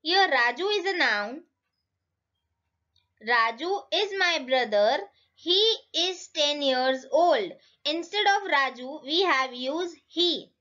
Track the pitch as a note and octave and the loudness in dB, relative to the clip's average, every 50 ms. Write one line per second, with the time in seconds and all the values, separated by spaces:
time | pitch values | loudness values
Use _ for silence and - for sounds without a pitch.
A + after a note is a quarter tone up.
0 | - D#4 F4+ G4 F#4+ F4 C#4+ B3+ A#3+ A#3+ A#3+ C4 F4+ G#4 G#4 G#4 E4+ G4 F#4+ F4 | -2 2 4 4 4 4 4 4 4 2 0 0 -2 0 0 0 0 -2 0 0
1 | C#4+ A#3+ G#3+ G#3 G#3 A3 B3+ E4 F4 _ _ _ _ _ _ _ _ _ _ _ | 2 2 2 0 -2 -6 -8 -12 -16 _ _ _ _ _ _ _ _ _ _ _
2 | _ _ _ _ _ _ _ _ _ _ _ _ _ _ _ _ _ _ _ _ | _ _ _ _ _ _ _ _ _ _ _ _ _ _ _ _ _ _ _ _
3 | _ _ _ _ G#3+ A3 A#3+ A#3 A3+ A#3 A3+ A#3 D#4 F4+ G4 G4 - _ D4+ F4 | _ _ _ _ -2 0 2 2 2 0 -2 -4 -4 -4 -4 -4 -4 _ -2 -2
4 | G#4 G4+ G4 G4 F#4 F4 E4 D4+ C4 B3+ C4 C4 A#3+ G#3+ G#3+ G3+ G#3 A3 C4+ - | -2 -2 -2 0 0 0 0 -2 -2 0 0 0 2 2 2 2 4 4 2 0
5 | G4 - _ _ _ _ _ _ - D#4+ F4+ G4 G#4+ A4+ G#4+ - _ _ - D#4 | -4 -8 _ _ _ _ _ _ -8 -4 0 2 2 2 0 -2 _ _ -4 -2
6 | E4+ F#4 F4+ E4+ - - _ E4 D4 D4 D4 D4 C#4+ C4+ C4 B3+ B3+ C4 C4 C4 | -2 -2 -4 -8 -14 -10 _ -2 -2 -2 -2 -2 0 0 0 2 0 0 0 -2
7 | C4 - - D4+ F4 F4 D4+ A#3 G3 E3 - - _ _ _ _ _ D4 D#4 E4+ | -4 -2 2 2 4 4 4 2 0 -6 -10 -16 _ _ _ _ _ -4 -4 -4
8 | E4+ - G4+ G#4 G#4 G4+ G4 G#4 G4+ F4+ D4+ C#4 C4+ C4 B3 A#3+ B3+ C4 D4+ D4+ | -6 -4 -4 0 2 2 2 2 0 0 0 0 0 0 -4 -8 -12 -12 -12 -12
9 | - C4 D#4 F4 G4 F4+ D4 C4 C4 C4 B3 B3 B3+ C4 D4 E4 F#4 F4 D#4+ - | -8 -4 0 0 2 2 2 0 0 -4 -6 -6 -6 -4 -4 -4 -6 -8 -10 -16
10 | _ _ - D#4+ F4 F4 D4+ G3+ - _ _ _ | _ _ -2 0 0 0 0 -4 -8 _ _ _